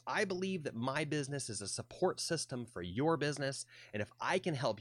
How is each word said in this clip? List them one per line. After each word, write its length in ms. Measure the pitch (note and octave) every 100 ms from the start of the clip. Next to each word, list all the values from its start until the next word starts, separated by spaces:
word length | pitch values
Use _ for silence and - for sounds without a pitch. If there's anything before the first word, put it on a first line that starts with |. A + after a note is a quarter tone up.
| -
I 160 | D3+
believe 400 | G3+ F#3 F#3+ F#3+
that 120 | C#3 A2+
my 280 | B2+ C#3+
business 460 | D#3 D3+ C3+ C#3+ -
is 120 | G2+
a 60 | G2
support 540 | - - - F#3 -
system 440 | - D#3+ - B2 A#2
for 180 | F#2+
your 340 | F2+ F#2+ D3+ E3
business, 480 | D3 D3 C#3 C3+ - - -
and 100 | G#2+
if 120 | G#2 -
I 160 | B2 F#3
can 160 | F#3+
help 260 | C#3+ C3 G#2